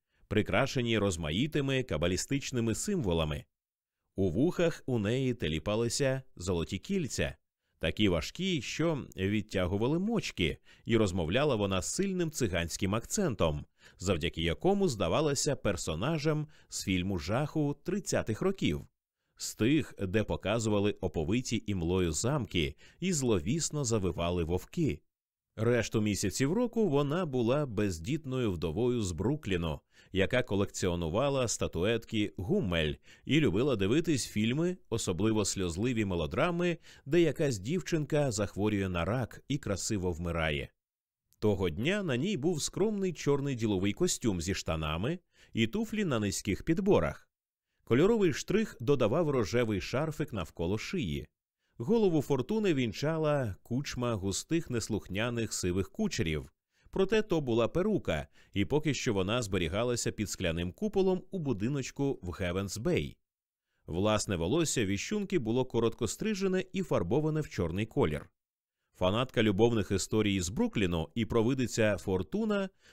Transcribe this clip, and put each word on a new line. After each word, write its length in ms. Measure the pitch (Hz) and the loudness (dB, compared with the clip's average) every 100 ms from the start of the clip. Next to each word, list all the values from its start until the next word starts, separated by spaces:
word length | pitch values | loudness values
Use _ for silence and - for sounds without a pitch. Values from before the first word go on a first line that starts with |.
| _ _ _ | _ _ _
прикрашені 720 | 101 101 92 135 135 120 113 | 0 2 2 2 0 0 2
розмаїтими 840 | 101 87 80 85 151 151 139 131 | 2 0 -2 0 0 0 0 -2
кабалістичними 920 | 127 80 87 - - 139 - 123 113 107 | -2 0 0 0 0 -4 -2 -2 0 0
символами. 720 | - 196 104 85 78 71 - _ _ _ _ _ _ - | -2 -2 0 2 0 -4 -8 _ _ _ _ _ _ -2
У 140 | 95 | 0
вухах 540 | 82 160 - 165 - - | 2 2 2 0 0 -2
у 140 | 123 | 0
неї 340 | 101 127 131 | 0 0 0
теліпалися 880 | 120 82 78 - 107 120 - 139 131 - - | -2 -2 -2 -2 0 0 0 0 -2 -6 -8
золоті 420 | 92 87 80 98 | -2 -2 -2 -4
кільця, 580 | - 101 156 - 73 - _ _ _ _ | -4 -4 -2 -2 -4 -4 _ _ _ _
такі 300 | 82 - 104 | -4 2 2
важкі, 520 | 85 - - 190 170 | 2 0 -4 -2 -2
що 440 | - - 160 147 90 - | -2 -2 0 -2 -6 -4
відтягували 840 | 95 107 101 95 90 101 117 165 | 0 0 -2 -2 0 0 0 0
мочки, 580 | 202 226 - - 85 - - - - | 0 -2 -4 0 0 0 -10 -14 0
і 120 | 113 | 4
розмовляла 580 | 104 92 78 107 151 113 | 4 2 0 2 2 2
вона 260 | 98 95 | 2 0
з 120 | - | -2
сильним 380 | - 196 185 170 | -2 -2 0 -2
циганським 640 | - 117 87 85 - 98 107 | -2 -2 0 -2 -2 -2 -2
акцентом, 720 | - - 107 104 85 76 - _ - - | -2 -2 -2 2 0 0 -6 _ -20 -6
завдяки 440 | 90 87 80 - | 0 0 0 0
якому 460 | 82 82 175 202 190 | 0 0 2 2 2
здавалася 680 | 110 85 110 156 143 - 139 | 0 0 2 0 0 -2 -2
персонажем 920 | 110 98 - 80 120 165 147 151 151 - _ | -2 -2 -4 -2 -2 0 0 -2 -4 -12 _
з 140 | - | -8
фільму 360 | - 92 92 95 | 0 0 0 -2
жаху 580 | 82 113 156 156 143 143 | -2 -2 -2 0 -2 -2
тридцятих 580 | - 196 - 120 - 110 | -4 -4 -2 -2 -2 -2
років, 400 | 180 196 120 73 - _ _ _ _ - | -2 0 0 0 -6 _ _ _ _ -12
з 180 | - - | -12 0
тих, 380 | 110 151 - - | 2 2 0 -6
де 240 | 98 104 | -2 0
показували 680 | 104 80 87 117 110 104 101 | 0 -2 0 0 2 2 2
оповиті 720 | 101 92 85 76 117 131 113 - | 0 -2 -2 0 0 0 -2 -2
імлою 440 | 98 82 92 87 | -2 0 2 2
замки 640 | 76 117 151 107 92 71 - - - | 0 0 -2 -2 0 -2 -4 -18 -6
і 140 | 180 | -4
зловісно 720 | 165 127 101 80 160 - 151 127 | 0 2 2 2 -2 -2 -4 -2
завивали 580 | 113 92 80 85 90 | 0 0 0 -2 0
вовки. 580 | 82 90 - - 147 73 - _ _ _ _ - | 0 -2 -4 -2 -2 -2 -10 _ _ _ _ -2
Решту 460 | 110 120 107 113 | 2 2 2 0
місяців 520 | 107 98 101 - 135 | 2 2 0 0 0
року 360 | 196 247 - 208 | 2 0 2 2
вона 360 | 139 143 160 175 | 2 2 0 -2
була 400 | 127 110 139 143 | 0 2 2 0
бездітною 840 | 104 104 82 82 151 135 127 117 | 0 0 -2 -4 -4 -4 -2 0
вдовою 500 | 87 82 78 123 123 | 0 -2 0 0 0
з 100 | 98 | -2
Брукліну, 680 | 80 98 147 - 92 82 71 - - - | -2 0 -2 -2 -2 0 -4 -8 -20 -6
яка 320 | 92 95 123 | 0 2 0
колекціонувала 1040 | - 98 101 - 95 87 85 92 143 139 120 | 0 0 0 0 0 0 0 0 0 0 -2
статуетки 840 | - 87 85 95 117 - 110 104 - | -2 -4 0 0 0 -2 -2 -2 -4
Гуммель 560 | 92 202 113 85 76 71 - - - | -2 0 0 0 0 -2 -10 -16 0
і 140 | 139 | 2
любила 360 | 139 90 143 117 | 4 2 2 2
дивитись 520 | 95 143 175 139 - | 2 2 0 -2 -2
фільми, 500 | 107 110 139 175 180 - | -2 0 0 -2 -4 -6
особливо 560 | 113 - 85 110 107 98 | -4 -2 0 2 2 0
сльозливі 600 | 95 90 82 117 117 101 | -2 -2 -2 -2 0 0
мелодрами, 720 | 87 76 104 170 170 175 165 - - - | -2 -2 0 -2 0 -2 -4 -10 -20 0
де 160 | 170 | 2
якась 380 | 165 127 147 110 | 2 2 0 0
дівчинка 720 | 95 175 - 165 143 147 143 | -2 -4 -2 -2 0 0 0
захворює 580 | 107 190 - 107 104 95 | 0 -2 0 0 2 0
на 160 | 87 85 | 0 0
рак 380 | 123 117 - - | 0 -4 -8 -6
і 100 | 139 | -6
красиво 540 | - 95 - 107 90 | -2 -4 -2 -2 0
вмирає. 580 | 82 87 82 80 73 - _ _ _ _ _ _ _ | -2 -2 0 0 0 -4 _ _ _ _ _ _ _
Того 300 | 107 98 92 | 2 2 2
дня 340 | 80 131 208 | 0 0 0
на 140 | 185 120 | 0 0
ній 200 | 175 190 | 0 0
був 240 | 147 165 | 0 0
скромний 520 | - - 208 208 190 | -2 0 0 0 -2
чорний 420 | 156 - 139 139 127 | -2 0 0 0 0
діловий 380 | 110 98 101 | 2 2 2
костюм 480 | 101 180 - 123 90 | 2 0 2 0 0
зі 120 | 80 | 0
штанами 640 | 92 - 80 78 80 110 180 - _ - | -2 -2 -2 -2 -2 -2 -4 -10 _ -8
і 140 | 110 113 | 0 0
туфлі 380 | 202 226 220 196 | 0 -4 -2 0
на 140 | 120 | 0
низьких 440 | 104 - - 185 | 0 -2 -2 -2
підборах. 640 | - 165 196 143 76 - - _ _ _ _ _ | 0 0 4 4 4 -2 -14 _ _ _ _ _
Кольоровий 500 | - 113 185 233 190 | 0 4 6 4 2
штрих 440 | 127 - 196 220 - | 0 0 0 0 -2
додавав 500 | 117 143 113 139 160 | 0 4 4 4 2
рожевий 520 | 135 107 117 120 101 | 2 2 2 2 0
шарфик 520 | - 127 160 151 151 | -2 -2 -2 -4 -4
навколо 440 | 107 80 - 85 107 | -4 -6 -4 -2 -2
шиї. 500 | - 190 87 71 - _ _ _ _ - | -4 -4 -2 -4 -6 _ _ _ _ -8
Голову 440 | 117 233 202 160 | 0 2 4 2
Фортуни 520 | - 135 123 220 208 | 2 0 0 0 2
вінчала 800 | 143 120 - 143 160 151 147 120 90 | 2 0 -2 -2 0 0 0 -2 -6
кучма 500 | - 120 147 - 120 | -4 -4 -4 -4 -2
густих 560 | 110 95 92 - - - | -2 -2 -4 -2 -4 -2
неслухняних 840 | 120 - 104 - 92 120 120 110 | -4 -2 -4 -4 -4 -2 -2 -4
сивих 360 | - 92 90 95 | -4 -2 -2 -2
кучерів. 640 | - 214 - 82 76 65 - _ _ _ | -2 -4 -2 -2 -2 -6 -16 _ _ _
Проте 300 | - 190 220 | 0 2 2
то 200 | 214 165 | 2 0
була 260 | 135 113 110 | 2 2 2
перука, 600 | 160 196 185 - 80 67 - - | 2 0 0 0 -2 -4 -14 -6
і 120 | 101 101 | -2 2
поки 280 | 143 151 | 2 0
що 200 | 131 - | 0 0
вона 280 | 98 92 120 | 0 0 -2
зберігалася 680 | 107 95 82 95 123 120 120 | -2 0 0 0 0 -2 -2
під 180 | - 104 | -4 -4
скляним 420 | - 90 82 90 | -2 -2 0 -4
куполом 520 | - 214 202 190 185 - | -4 -2 0 2 0 -2
у 80 | 190 | -6
будиночку 800 | 143 104 110 143 123 - 139 - | -2 0 0 -2 -4 -2 -2 -2
в 80 | 90 | -6
Гевенс-Бей. 880 | 85 90 90 98 - 135 143 71 - _ _ _ _ _ _ - | -4 -4 -2 -4 -4 -2 0 -2 -8 _ _ _ _ _ _ -6
Власне 500 | 82 104 107 - 92 | 0 2 2 2 0
волосся 500 | 82 151 156 - 98 | 2 2 0 0 0
віщунки 540 | 98 - 214 196 180 | 0 -2 -4 -2 -2
було 260 | 110 120 127 | 0 0 0
коротко 420 | 117 113 104 120 | 0 0 0 -4
стрижене 580 | - 202 202 196 185 - | -2 -4 -2 0 0 -2
і 100 | 185 | -6
фарбоване 580 | 185 143 87 127 156 156 | -2 0 2 2 2 -2
в 80 | 147 | -4
чорний 360 | - 82 90 110 | -4 -2 -2 -2
колір. 440 | - 95 73 - _ _ _ _ _ _ _ | 2 0 0 -8 _ _ _ _ _ _ _
Фанатка 480 | 92 104 131 - | 2 2 0 2
любовних 480 | 110 98 113 117 98 | 4 6 6 4 0
історій 500 | 98 - 107 104 98 | -2 0 2 2 2
з 80 | 87 | 0
Брукліну 600 | 123 233 - 92 85 80 - | -2 -2 0 2 0 -2 -2
і 100 | 110 | 0
провидиця 720 | 117 110 135 120 - 107 98 | 2 2 2 0 2 2 2
Фортуна 720 | - 95 95 196 220 202 190 - - | 0 -2 0 -2 0 0 -2 -8 -20